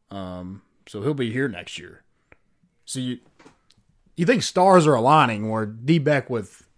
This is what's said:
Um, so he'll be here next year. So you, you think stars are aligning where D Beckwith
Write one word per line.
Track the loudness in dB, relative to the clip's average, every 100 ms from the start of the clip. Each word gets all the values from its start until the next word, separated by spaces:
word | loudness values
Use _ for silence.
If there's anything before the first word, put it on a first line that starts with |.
| -16
Um, | -12 -12 -12 -12 -14 _ _ -16
so | -8
he'll | -4
be | -4 -4
here | -4 -4
next | -6 -14 -16
year. | -18 -20 _ _ _ _ _ _ _ _ -14
So | -8
you, | -8 -8 _ _ -20 _ _ _ _ _ _ -2
you | 0
think | 0
stars | 0 2 6 6 6
are | 4
aligning | 4 4 4 0 -4
where | -4 -6
D | -6 0 2
Beckwith | 2 0 -2 -6 -8 -16 _